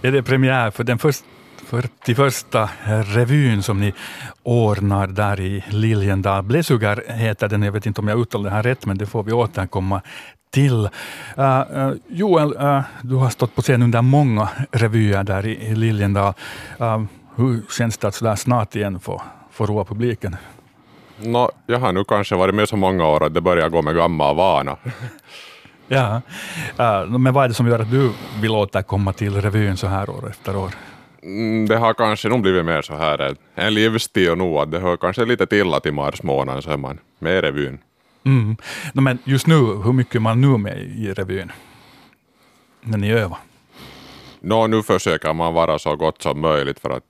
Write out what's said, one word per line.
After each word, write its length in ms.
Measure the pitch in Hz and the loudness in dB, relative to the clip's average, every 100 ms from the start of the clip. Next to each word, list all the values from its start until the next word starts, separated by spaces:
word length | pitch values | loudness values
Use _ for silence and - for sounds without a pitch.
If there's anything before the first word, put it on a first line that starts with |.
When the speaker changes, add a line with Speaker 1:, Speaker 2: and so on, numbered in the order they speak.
Speaker 1:
Är 100 | 127 | 2
det 120 | 135 | 0
premiär 480 | 123 131 131 131 113 | 2 2 4 2 0
för 120 | - | -2
den 140 | 120 117 | -2 0
först-, 280 | 156 135 - - - - - | 0 -2 -10 -20 -20 -20 -8
fyrtioförsta 1040 | 120 123 _ - 117 139 - - 120 107 - 107 | -6 -6 _ -2 2 2 0 -2 -2 -2 -4 -2
revyn 800 | 107 101 107 120 147 135 104 | -2 0 0 2 4 4 2
som 160 | 98 98 | 0 0
ni 140 | 104 - - - - - | -2 -4 -16 -16 -16 -10
ordnar 640 | - 120 107 101 101 98 98 | 0 2 2 2 0 0 0
där 320 | 95 104 101 | -2 -2 -2
i 240 | 95 98 95 | -4 -6 -4
Liljendal? 760 | 104 110 107 98 95 98 98 | -2 2 2 2 0 0 -2
Blesugar 600 | 95 143 165 123 104 104 - | 0 0 2 0 2 -2 -6
heter 420 | 117 113 104 107 | -4 -2 -2 -2
den, 120 | 104 | 0
jag 100 | 104 | 0
vet 140 | 104 110 | -2 -4
inte 160 | 104 | -4
om 60 | 104 | -2
jag 120 | 110 | -2
uttalar 300 | 113 110 101 | -2 -4 -2
det 60 | 104 | -2
här 80 | |
rätt, 220 | 117 - 107 | 0 -2 -4
men 120 | 98 | -6
det 80 | 101 | -4
får 180 | 113 | -6
vi 80 | 104 | -2
återkomma 720 | 117 110 101 95 101 95 98 - - - _ _ | 0 0 -4 -4 -4 -2 -4 -6 -20 -20 _ _
till. 400 | 135 139 120 104 - - - - - | 2 2 2 -2 -6 -16 -16 -14 0
Äh, 220 | 135 131 | 2 2
äh, 320 | 135 143 135 135 - | 0 -4 -4 -4 -8
Joel, 480 | 175 208 165 147 - | -4 2 4 2 0
äh, 220 | 143 139 131 - | 0 0 -2 -10
du 140 | 120 131 | -4 0
har 140 | 127 | 0
stått 260 | - 123 - | 0 -2 0
på 60 | |
scen 200 | 123 123 | 2 4
under 200 | 120 117 | 4 4
många 480 | 123 143 143 107 104 - 135 | 4 4 4 2 -2 -4 -4
revyer 520 | 120 110 113 107 98 | 0 2 4 2 2
där 220 | 98 95 104 | 0 -2 -4
i, 220 | 110 110 | -6 -4
i 80 | 110 | 0
Liljendal. 580 | 113 104 101 101 101 - - - - - | 0 2 0 2 0 -2 -12 -16 -16 -6
Äh, 240 | 117 110 107 - - - | -2 -2 -4 -12 -12 0
hur 260 | 131 117 107 - | 0 0 -6 -4
känns 200 | 117 - | -4 -2
det 100 | 104 | -4
att 80 | - | -2
sådär 200 | 113 101 | -2 -2
snart 400 | - 123 104 113 | 0 0 0 -4
igen 240 | 101 90 | -4 -6
få, 220 | - - - - - | -8 -10 -12 -20 -20
få 140 | - 107 | -4 -2
roa 200 | 104 92 | -2 -4
publiken? 500 | 104 120 110 98 85 - - _ _ _ - - - | -4 -4 -4 -8 -10 -16 -20 _ _ _ -20 -20 -12
Speaker 2:
Nå, 340 | 110 120 120 - - | -2 0 0 -2 -4
jag 140 | 120 | -2
har 140 | 123 | 0
nu 100 | 92 | 0
kanske 320 | 101 104 101 92 | 0 0 2 2
varit 200 | 95 101 | 2 2
med 140 | 107 | 0
så 60 | 104 | 2
många 320 | 95 92 80 | 2 2 2
år 180 | 76 78 | 4 2
att 80 | |
det 80 | 80 | 2
börjar 280 | 87 87 80 | 2 2 2
gå 120 | 82 | 2
med 140 | 76 82 | 2 2
gammal 400 | 85 80 71 76 | 2 2 2 4
vana. 420 | 95 76 69 69 | 4 2 0 -6
<laughs> 40 | 127 - 123 - - - - - - _ - | -10 -12 -14 -16 -20 -20 -20 -20 -20 _ -2
Speaker 1:
Ja. 340 | 131 117 113 - - - 170 135 - | 0 0 -2 -6 -16 -14 -12 -10 0
Äh, 260 | 120 98 92 | 2 2 0
men 280 | 123 131 | 2 4
vad 100 | 131 | 4
är 40 | 131 | 2
det 60 | |
som 140 | 110 117 | 2 2
gör 120 | 117 | 2
att 120 | 110 | 2
du 200 | 131 131 101 - 110 | 2 2 0 -10 -4
vill 100 | 110 | 0
återkomma 640 | 110 98 98 95 101 98 | 0 0 -2 -2 -2 -2
till 280 | 95 101 101 | -2 -2 -2
revyn 360 | 101 104 101 92 | 0 0 0 -2
så 100 | 95 | -2
här 220 | 98 101 | -2 -4
år 200 | 95 104 | -8 -12
efter 260 | 101 - 98 | -10 -8 -6
år? 160 | 95 - - - - _ | -6 -10 -18 -20 -20 _
Speaker 2:
Mm, 440 | 87 98 113 113 107 | -12 -6 -2 0 2
det 100 | 113 | 4
har 160 | 113 | 4
kanske 360 | 110 113 107 110 | 2 0 2 2
nog 120 | 123 | 2
blivit 240 | 95 92 82 | 4 2 2
mer 160 | 80 | 0
så 140 | 73 76 | -2 -2
här 260 | 80 73 | 0 0
en, 140 | 69 71 _ - | -2 -4 _ -2
en 180 | 104 | 0
livsstil 600 | 107 110 110 - 107 87 85 | 4 2 2 -2 2 2 2
nog, 220 | 92 76 | 0 0
att 140 | 76 | -2
det 80 | 82 | -2
hör 180 | 92 87 | -2 0
kanske 280 | 90 98 113 | -2 -2 0
lite 200 | 123 95 | 0 2
till 280 | 104 95 | 2 2
att 120 | 71 78 | 0 -2
i 60 | |
mars 320 | 73 71 - | -2 -4 -4
månad 400 | - 67 67 65 | -2 -2 -2 -6
så 80 | 80 | -4
är 60 | 71 | -6
man 200 | 67 69 _ _ | -6 -12 _ _
med 180 | 80 92 | -2 0
i 40 | |
revyn. 360 | 80 69 69 67 _ _ _ _ 135 | 0 -2 -6 -8 _ _ _ _ 2
Speaker 1:
Mm. 300 | 135 107 110 - - 156 | 2 2 -4 -8 -12 -6
Nå, 80 | 135 | 0
men 160 | 135 123 | 0 0
just 240 | - 135 - | -2 0 4
nu, 80 | 160 | 4
hur 380 | 120 101 104 | 4 2 2
mycket 220 | 131 120 117 | 2 0 0
är 40 | |
man 220 | 110 113 | 2 4
nu 160 | 139 123 | 4 4
med 200 | 101 92 | 0 -8
i 360 | 95 104 107 | -10 -8 -6
revyn? 380 | 95 95 95 87 - - - - - _ _ _ _ _ _ _ _ | -6 -6 -6 -8 -16 -20 -20 -20 -20 _ _ _ _ _ _ _ _
När 160 | 117 107 | -4 -2
ni 140 | 104 | 2
övar? 260 | 113 98 - - _ _ - - - - - - - | 0 0 -8 -18 _ _ -20 -20 -20 -20 -20 -20 -12
Speaker 2:
Nå, 280 | 90 110 110 | 0 2 4
nu 160 | 110 | 2
försöker 500 | 104 92 101 78 78 | 2 0 2 0 0
man 200 | 80 85 | -2 0
vara 260 | 82 82 76 | 2 2 0
så 160 | 80 73 | -2 0
gott 260 | 78 - | -2 -2
som 200 | 80 71 | -4 0
möjligt 380 | 80 76 69 69 | 0 0 0 -6
för 100 | 69 | -6
att 140 | 64 _ | -8 _